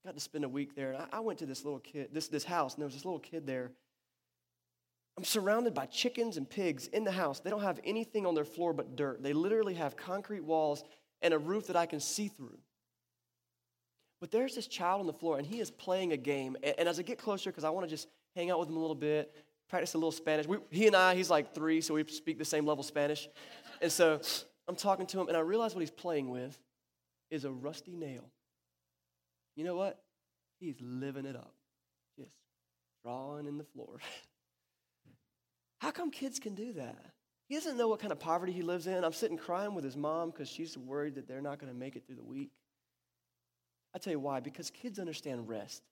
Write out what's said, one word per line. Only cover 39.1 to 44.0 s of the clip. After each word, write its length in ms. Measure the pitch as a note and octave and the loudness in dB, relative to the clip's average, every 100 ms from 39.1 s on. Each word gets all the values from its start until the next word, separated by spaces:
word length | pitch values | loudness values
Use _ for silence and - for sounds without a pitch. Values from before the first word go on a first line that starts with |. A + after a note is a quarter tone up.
sitting 240 | D#3+ - D#3+ | 2 -2 -2
crying 380 | - F3 G#3 F#3+ | -2 -2 -2 -2
with 80 | |
his 140 | C#3 C3 | -4 -2
mom 340 | D3 D#3+ E3+ | -2 0 -2
'cause 160 | E3 C3+ | -6 -10
she's 280 | - E3 C3+ | -8 -10 -10
worried 380 | B2+ C#3+ D3 C3+ | -6 -4 -4 -6
that 120 | B2+ | -10
they're 140 | C3 | -8
not 180 | C#3+ C#3+ | -6 -6
gonna 140 | C#3 | -8
make 220 | B2 C3 - | -8 -8 -10
it 120 | - | -14
through 80 | B2 | -16
the 80 | |
week. 280 | A2+ C3+ C#3 _ _ _ _ _ _ _ _ _ _ _ _ _ _ | -10 -10 -10 _ _ _ _ _ _ _ _ _ _ _ _ _ _
I 40 | |
tell 140 | F#3 | -10